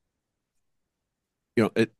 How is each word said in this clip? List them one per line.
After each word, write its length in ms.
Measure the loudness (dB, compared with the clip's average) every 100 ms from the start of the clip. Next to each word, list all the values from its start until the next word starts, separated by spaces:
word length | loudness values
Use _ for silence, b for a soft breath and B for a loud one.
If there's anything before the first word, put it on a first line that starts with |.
| _ _ _ _ _ _ _ _ _ _ _ _ _ _ _ -2
you 80 |
know, 80 | -2 0
it, 180 | -4